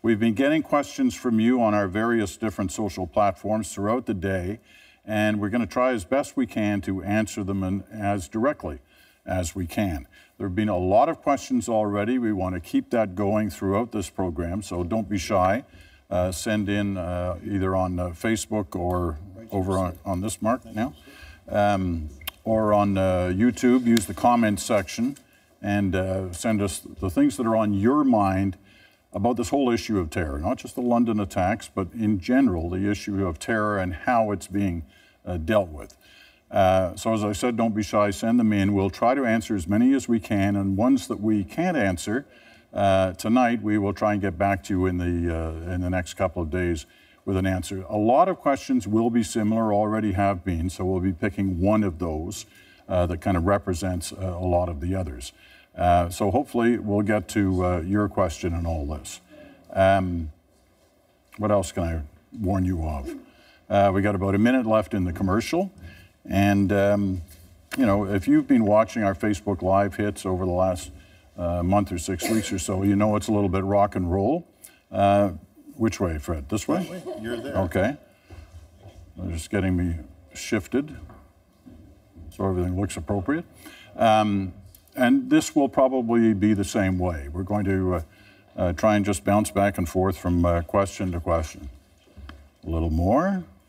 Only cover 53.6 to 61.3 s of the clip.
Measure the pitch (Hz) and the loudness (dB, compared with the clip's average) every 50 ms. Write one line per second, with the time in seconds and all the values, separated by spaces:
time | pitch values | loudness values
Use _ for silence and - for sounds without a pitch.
53.6 | - - 90 82 98 95 90 87 82 - - - 95 92 90 87 92 92 90 87 | 0 -2 -4 -2 -2 -4 -4 -4 -6 -8 -10 -8 -8 -6 -6 -4 -2 0 2 2
54.6 | 90 90 82 71 78 90 92 95 92 82 - 62 - - - _ - - - - | 2 0 -4 -6 -4 -4 -4 -4 -4 -6 -8 -12 -14 -16 -18 _ -20 -20 -20 -20
55.6 | - _ _ - 87 90 87 87 87 87 92 - 110 101 90 127 147 - - 120 | -20 _ _ 0 2 4 4 4 2 0 -2 -2 -2 0 2 0 -2 0 -2 2
56.6 | 117 120 120 107 - 104 101 104 104 101 107 104 98 - - 110 101 95 92 92 | 2 2 2 2 0 0 0 0 2 2 0 0 0 -2 -2 0 2 2 2 2
57.6 | 92 90 90 87 80 90 98 104 104 98 - - 95 87 - - - 90 85 85 | 2 0 0 0 -2 0 0 0 0 0 0 0 0 0 -2 -4 -4 -4 -4 -2
58.6 | 85 85 82 80 76 71 73 - - - - - _ _ - - - - - - | -4 -4 -4 -4 -4 -6 -8 -8 -10 -14 -16 -18 _ _ -20 -20 -20 -20 -20 -20
59.6 | _ _ - - 95 95 98 98 95 92 87 85 80 78 - _ _ _ _ _ | _ _ 0 4 4 6 6 4 2 0 -4 -4 -6 -8 -10 _ _ _ _ _
60.6 | _ _ _ _ _ _ _ _ _ _ _ _ _ _ | _ _ _ _ _ _ _ _ _ _ _ _ _ _